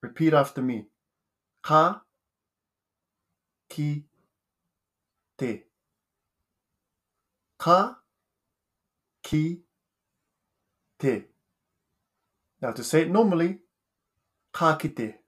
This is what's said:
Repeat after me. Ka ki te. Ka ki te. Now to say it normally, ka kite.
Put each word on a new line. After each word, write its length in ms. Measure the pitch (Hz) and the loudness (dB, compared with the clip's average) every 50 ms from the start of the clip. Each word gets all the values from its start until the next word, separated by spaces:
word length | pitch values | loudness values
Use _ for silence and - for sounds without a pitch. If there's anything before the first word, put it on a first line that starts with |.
Repeat 320 | - 131 - - 160 160 156 | -14 -16 -6 0 2 4 4
after 280 | 147 139 139 - - | 4 2 2 -2 -6
me. 240 | 127 127 123 110 101 - _ _ _ _ _ _ _ _ _ _ _ _ _ _ | -4 -4 -4 -6 -8 -12 _ _ _ _ _ _ _ _ _ _ _ _ _ _
Ka 400 | _ - 156 156 160 170 202 196 _ _ _ _ _ _ _ _ _ _ _ _ _ _ _ _ _ _ _ _ _ _ _ _ _ _ _ _ _ _ _ _ _ _ | _ 2 4 4 4 4 0 -4 _ _ _ _ _ _ _ _ _ _ _ _ _ _ _ _ _ _ _ _ _ _ _ _ _ _ _ _ _ _ _ _ _ _
ki 340 | - - 147 147 147 147 147 _ _ _ _ _ _ _ _ _ _ _ _ _ _ _ _ _ _ _ _ _ _ _ _ _ _ _ | -10 -6 -4 -4 -4 -6 -10 _ _ _ _ _ _ _ _ _ _ _ _ _ _ _ _ _ _ _ _ _ _ _ _ _ _ _
te. 260 | 135 123 110 - - _ _ _ _ _ _ _ _ _ _ _ _ _ _ _ _ _ _ _ _ _ _ _ _ _ _ _ _ _ _ _ _ _ _ _ _ _ _ _ | -6 -6 -6 -8 -12 _ _ _ _ _ _ _ _ _ _ _ _ _ _ _ _ _ _ _ _ _ _ _ _ _ _ _ _ _ _ _ _ _ _ _ _ _ _ _
Ka 380 | - 160 175 185 202 240 247 - _ _ _ _ _ _ _ _ _ _ _ _ _ _ _ _ _ _ _ _ _ _ _ _ | 2 4 4 4 4 0 -4 -12 _ _ _ _ _ _ _ _ _ _ _ _ _ _ _ _ _ _ _ _ _ _ _ _
ki 380 | _ - - 156 156 160 175 170 _ _ _ _ _ _ _ _ _ _ _ _ _ _ _ _ _ _ _ _ _ _ _ _ _ _ _ _ | _ -4 -2 -2 -2 -2 -4 -8 _ _ _ _ _ _ _ _ _ _ _ _ _ _ _ _ _ _ _ _ _ _ _ _ _ _ _ _
te. 260 | - 139 120 101 - _ _ _ _ _ _ _ _ _ _ _ _ _ _ _ _ _ _ _ _ _ _ _ _ _ _ _ | -2 -2 -2 -2 -6 _ _ _ _ _ _ _ _ _ _ _ _ _ _ _ _ _ _ _ _ _ _ _ _ _ _ _
Now 120 | - 123 | -10 -8
to 120 | 113 - 120 | -8 -8 -10
say 180 | - - 156 | 0 2 2
it 80 | 160 - | 2 2
normally, 480 | 175 208 233 208 180 165 170 175 196 - _ _ _ _ _ _ _ _ _ _ _ _ _ _ _ _ _ _ | 2 2 4 4 4 2 0 0 -2 -6 _ _ _ _ _ _ _ _ _ _ _ _ _ _ _ _ _ _
ka 240 | _ - 175 160 156 | _ 0 2 2 2
kite. 380 | 156 - 156 - - 120 110 110 - _ | 2 -2 -8 -6 -6 -8 -8 -8 -14 _